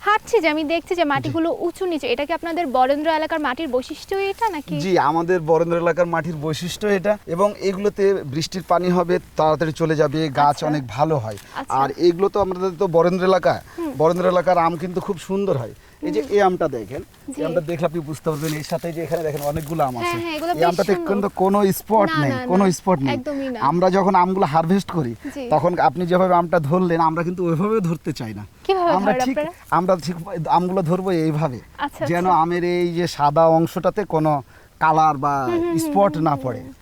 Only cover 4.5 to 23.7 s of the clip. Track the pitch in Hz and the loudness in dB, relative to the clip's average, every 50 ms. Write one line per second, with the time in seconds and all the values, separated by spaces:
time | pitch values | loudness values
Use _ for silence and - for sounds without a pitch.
4.5 | 370 302 269 - 302 - 147 190 185 165 127 139 156 165 170 170 185 185 160 151 | -4 -4 -8 -6 -6 -4 -2 2 2 2 2 2 2 0 0 0 0 0 2 2
5.5 | 165 160 170 170 170 170 165 170 165 165 180 175 170 165 151 165 175 151 143 160 | 2 2 2 2 0 0 0 0 2 2 0 0 0 -2 -2 -4 -6 -6 -4 -4
6.5 | 156 - 170 180 - - 208 208 202 196 170 202 208 208 - - 165 170 196 208 | -4 -4 -6 -8 -8 -4 -2 0 0 0 2 0 -2 -2 -2 -6 -2 0 0 0
7.5 | 208 - - 190 196 180 202 208 202 - 202 196 196 185 - 143 123 156 160 - | 0 -2 -4 -4 -4 0 -2 -2 0 2 2 2 2 0 -2 -6 -6 -6 -6 -4
8.5 | - 190 165 - 180 170 175 180 175 185 175 165 180 180 - - - - 151 156 | -6 -10 -2 0 0 2 2 2 2 2 2 2 0 -2 -2 -6 -2 0 2 2
9.5 | 156 143 170 156 151 - 165 156 160 147 156 151 135 156 160 156 131 147 143 143 | 2 2 0 -2 -2 -2 0 0 2 2 2 0 2 -2 -2 -2 0 2 2 2
10.5 | 147 - 165 156 151 151 135 117 101 123 151 160 160 143 110 110 107 95 - - | 2 0 -2 -2 -2 -2 -4 -6 -2 -2 0 2 2 0 -2 -4 -10 -10 -14 -14
11.5 | - - 277 - - 131 135 135 135 - 151 175 175 170 196 196 - 208 196 190 | -12 -12 -8 -2 0 0 0 0 0 2 2 2 2 4 0 0 2 0 0 0
12.5 | 190 180 185 190 180 156 202 185 156 165 165 175 180 190 175 185 190 180 - 175 | -2 -4 -4 -4 -2 -2 -2 2 4 4 4 4 2 2 2 4 4 4 4 2
13.5 | 139 113 - - - - 339 311 269 131 151 165 175 175 175 185 180 180 165 175 | 0 0 -4 -12 -10 -8 -8 -8 -2 2 2 2 2 2 2 2 2 2 2 4
14.5 | 185 175 165 165 170 160 165 185 180 185 - - 202 156 - - 190 196 202 196 | 2 4 4 2 0 -2 -6 -6 -6 -6 -4 -4 -6 -6 -6 -4 -4 -2 0 0
15.5 | 160 135 123 104 107 - - - - _ - 302 294 302 294 262 202 202 202 185 | -2 -2 -4 -8 -12 -16 -20 -20 -20 _ -8 -4 -2 -2 -2 0 2 4 4 4
16.5 | 185 175 185 156 131 120 107 92 127 147 - - - - - - 262 - 294 - | 2 0 -2 -2 -2 -4 -8 -8 -10 -12 -12 -14 -20 -20 -16 -14 -8 -6 -6 -2
17.5 | 165 175 160 147 170 151 165 170 151 170 156 135 156 131 - 170 156 143 147 160 | -2 -2 -2 -2 -6 -2 -2 -2 -2 -4 -8 -6 -10 -6 -4 -4 -4 -4 -4 -6
18.5 | 156 151 147 - 175 160 - 170 165 156 170 143 160 175 165 156 147 151 143 147 | -6 -6 -6 -6 -6 -6 -6 -6 -6 -6 -6 -4 -4 -2 -2 -4 -4 -2 -4 -2
19.5 | 147 160 156 139 165 160 147 131 127 120 349 349 349 349 339 339 320 302 294 330 | -4 -4 -6 -6 -2 -2 -2 -2 -2 -4 -4 -4 -4 -4 -4 -6 -6 -6 -4 -4
20.5 | 349 311 233 339 349 - 196 - 202 349 339 311 202 202 196 202 - - 180 190 | -2 0 0 0 2 0 0 0 0 0 0 -2 -2 -2 -2 -4 -2 0 0 2
21.5 | 196 202 208 196 185 - - - 208 226 202 196 - 151 147 139 120 - 254 247 | 2 2 2 2 0 -2 -2 0 2 2 2 2 2 0 0 0 0 -2 -2 0
22.5 | 180 185 202 190 180 - - 196 185 143 135 - 294 277 247 311 294 277 269 269 | 2 2 4 2 2 0 0 0 0 0 2 -2 -2 -2 -4 -6 -6 -6 -4 -6
23.5 | 254 226 - 135 | -6 -2 0 0